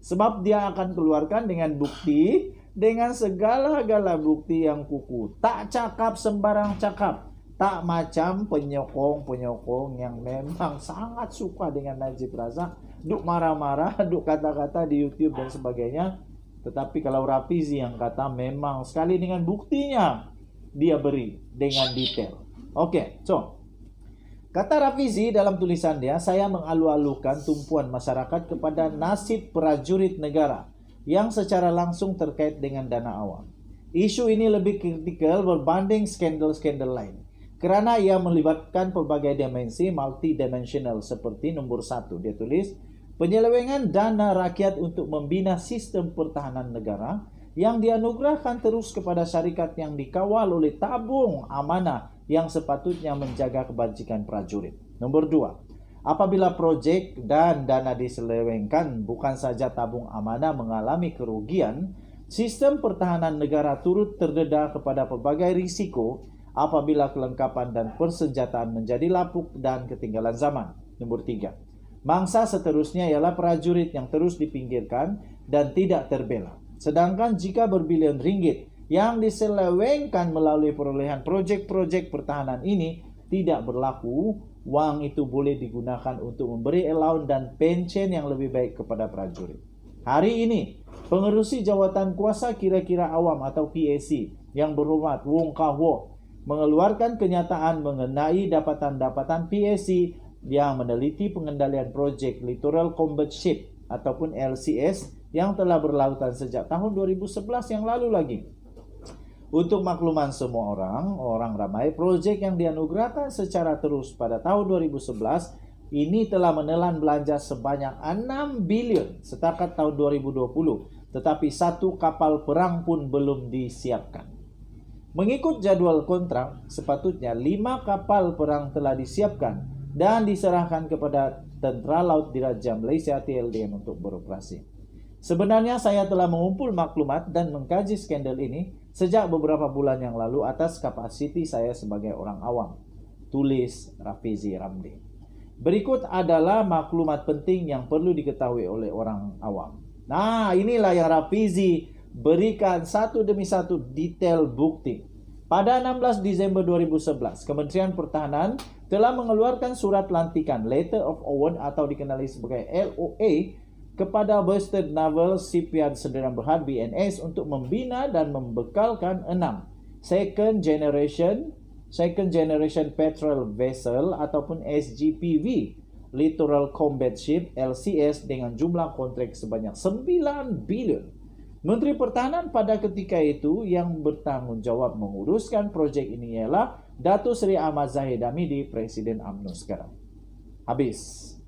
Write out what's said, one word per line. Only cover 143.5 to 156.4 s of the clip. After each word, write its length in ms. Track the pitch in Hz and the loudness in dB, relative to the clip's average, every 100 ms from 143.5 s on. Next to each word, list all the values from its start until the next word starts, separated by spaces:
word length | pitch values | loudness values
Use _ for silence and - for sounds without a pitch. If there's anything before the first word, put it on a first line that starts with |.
| 135 123 - - - | 2 0 -4 -18 -14
Rafizi 560 | - 101 113 104 104 | -12 -8 -4 -4 -4
Ramli. 400 | 92 95 92 82 - - - - - - - | -6 -8 -10 -14 -16 -20 -20 -20 -20 -20 -2
Berikut 480 | 139 196 202 262 - | 2 2 2 -2 0
adalah 560 | 185 170 165 165 214 | -2 4 4 6 4
maklumat 640 | 208 165 151 165 160 147 151 | 4 2 0 0 0 0 -2
penting 480 | 151 147 185 165 | -2 2 0 0
yang 160 | 135 123 | -4 0
perlu 240 | 156 180 | 2 2
diketahui 560 | 160 139 127 127 120 90 | 2 0 -2 -2 0 -2
oleh 240 | 110 107 | -4 -4
orang 480 | 90 113 104 101 92 | -4 -4 -4 -8 -8
awam. 400 | 107 98 - - - - - | -6 -6 -8 -14 -18 -20 -4
Nah, 480 | 147 214 226 214 | 0 2 2 2
inilah 400 | 185 202 240 202 | 4 4 4 4
yang 160 | 175 165 | 4 6
Rafizi 800 | 160 156 208 214 175 190 165 - - - | 4 4 0 2 4 4 2 0 -18 -18
berikan 720 | 120 117 170 220 214 202 175 170 | 0 4 6 4 2 2 2 2
satu 400 | 208 220 233 208 | 0 2 2 2
demi 180 | 202 | 2
satu 380 | 185 190 175 180 | 2 0 2 -2
detail 640 | 127 131 170 - 180 165 147 | -2 -4 -4 0 2 4 2
bukti. 580 | 120 156 160 135 107 - - - - - | 4 2 2 -6 -6 -10 -20 -20 -20 0
Pada 320 | 175 196 254 | 4 6 4
enam 160 | 254 254 | 2 0
belas 220 | 247 214 | 2 2
Disember 380 | 190 185 | 0 2